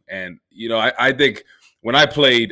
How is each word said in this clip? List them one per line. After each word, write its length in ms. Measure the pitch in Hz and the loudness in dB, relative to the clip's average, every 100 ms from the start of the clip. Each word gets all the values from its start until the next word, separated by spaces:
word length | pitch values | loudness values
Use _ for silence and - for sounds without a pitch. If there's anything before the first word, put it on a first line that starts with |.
| _ | _
And, 320 | 95 90 85 _ | -14 -14 -16 _
you 200 | - 113 | -14 -6
know, 80 | 113 | -2
I, 140 | 113 - | -2 0
I 140 | 127 | -2
think 300 | 131 139 101 - _ _ _ | 2 0 -2 -16 _ _ _
when 140 | 113 135 | -2 2
I 100 | 151 | 2
played, 460 | 147 139 120 110 | 2 2 2 0